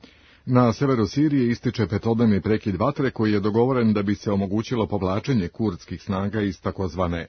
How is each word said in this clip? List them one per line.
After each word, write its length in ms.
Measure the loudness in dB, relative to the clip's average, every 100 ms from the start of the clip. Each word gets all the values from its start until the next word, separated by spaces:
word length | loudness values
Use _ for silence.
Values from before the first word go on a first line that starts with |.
| -20 _ _ -16 0
Na 240 | 4 4
severu 340 | 2 0 2 0
Sirije 420 | 2 2 2 0
ističe 360 | 0 -4 -2 -2
petodnevni 560 | 0 0 2 4 2
prekid 340 | 2 0 0 -2
vatre 340 | -2 0 -4
koji 220 | 0 0
je 80 | 2
dogovoren 520 | 0 2 2 2 2
da 100 | 2
bi 120 | 0
se 180 | -2 0
omogućilo 540 | -2 0 -2 -4 -2 -2
povlačenje 640 | -2 -2 -2 0 -2 -2
kurdskih 540 | -2 -4 -4 -10 -12
snaga 380 | -6 -4 -2 -2
iz 220 | -4 -4
takozvane 640 | -6 -4 -6 -2 -2 -2